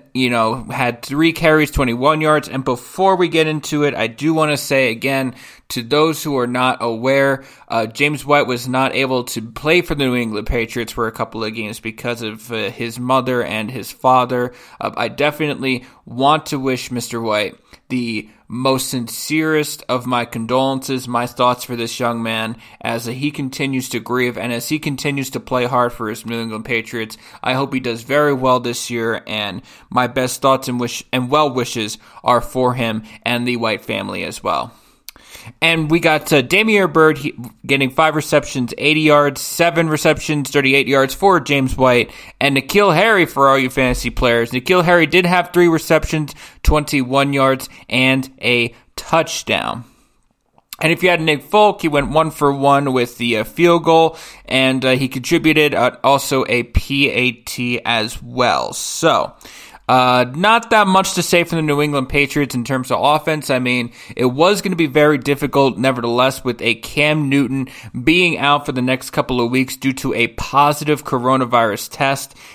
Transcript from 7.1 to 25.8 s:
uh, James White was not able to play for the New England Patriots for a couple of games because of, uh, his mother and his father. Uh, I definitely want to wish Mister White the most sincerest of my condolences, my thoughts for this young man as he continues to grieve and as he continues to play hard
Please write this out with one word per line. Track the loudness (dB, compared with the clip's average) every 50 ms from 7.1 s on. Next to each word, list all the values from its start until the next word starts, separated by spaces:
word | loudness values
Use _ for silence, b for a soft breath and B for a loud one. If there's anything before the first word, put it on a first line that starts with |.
| 2 4 4 2 0 -2 -6 B B B B B
uh, | -2 -2 -2 -2
James | -2 -2 -2 -2 -2 -2 -2
White | 2 2 2 2 2
was | -2 -4 -4 -4
not | -2 -2 -2 -2 -2
able | -2 -2 0 -2 -2 -4
to | -4 -8 -10
play | -10 -10 -10 -6 0 2 2 2
for | 2 0 -2
the | -2 -2
New | -2 0
England | -2 -2 -4 -6 -6 -4 -2
Patriots | -2 -2 -2 -4 -4 -6 -8 -6 -4
for | -4 -4 -4
a |
couple | -4 -6 -8 -8 -6 -6 -8
of | -8 -6
games | -8 -8 -10 -10 -10
because | -10 -12 -12 -8 -6 -6 -6 -6
of, | -6 -10 -10 -12 -12 -10 -8
uh, | -6 -6 -6
his | -6 -6 -8 -8 -8 -6
mother | -4 0 0 0 0 0 -2 -2 -2
and | -2 -4 -6 -6 -6
his | -8 -10 -12 -12
father. | -10 -2 2 2 4 4 2 2 0 -2 -4 -4 B B B B B B
Uh, | -8 -6 -4
I | -4 -6 -4
definitely | -2 -2 -2 -2 -2 -2 -4 -4 -4 -4 -4 -4 -4 -4 B B B B B
want | B -4 0 2 4 2 2 0 -4
to | -6 -4
wish | -2 -2 -4 -4 -6 -6
Mister | -8 -8 -6 -6 -6 -6
White | -4 -2 -2 -2 -2 -4 -6 -12 b b b b b b
the | -4 -4 -4 -4 -6 -6 -8 b b b b b
most | -8 -4 -2 0 0 0 -2 -4
sincerest | -6 -6 -6 -8 -10 -10 -8 -4 -2 -2 0 0 0 0 -2 -2 -6 -10 -6 -4
of | -4 -4 -4
my | -2 -2 -2 -4
condolences, | -4 -6 -8 -4 -2 0 0 0 0 -2 -4 -4 -6 -6 -6 -6 -4
my | -4 -4 -4
thoughts | -4 -2 0 0 0 0 0 -4
for | -8 -8 -6
this | -6 -6 -6 -4
young | -4 -2 -2 -4
man | -4 -4 -4 -4 -6 -6 -10 -12 B B B B
as | B -6 -6 -6 -6
he | -8 -8 -6 -6 -6
continues | -4 -6 -8 -8 -6 -6 -4 -4 -2 -4 -4 -4
to | -6 -8
grieve | -6 -4 -2 0 0 0 -2 -4
and | -6 -6
as | -6 -6 -4 -4
he | -4 -4
continues | -4 -4 -6 -4 -4 -4 -4 -4 -4 -6
to | -6 -8
play | -6 -4 -2 -2 0
hard | 0 2 2